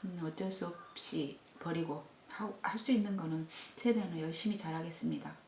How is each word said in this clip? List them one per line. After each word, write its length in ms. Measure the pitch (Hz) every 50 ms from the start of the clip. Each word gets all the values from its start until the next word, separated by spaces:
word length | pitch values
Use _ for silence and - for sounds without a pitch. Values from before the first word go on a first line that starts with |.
| -
음, 160 | 190 180 175 165
어쩔 280 | 160 160 - 190 190
수 160 | 190 - 185 175
없이 720 | 170 - - - - - - - - 160 147 139 143 - - - - -
버리고 460 | - 170 165 165 165 156 143 151 - - - - - -
하-, 220 | - - 208 208 196 -
할 180 | - - - 220
수 120 | - -
있는 240 | 262 226 208 202 196
거는 320 | 196 165 160 160 160 160 160 - - - - -
최대한 420 | - - 240 233 220 196 180 170 165
열심히 380 | 156 160 160 - - 214 208 -
잘하겠습니다. 760 | - 165 160 165 165 170 165 - - 160 160 143 143 151 160 - -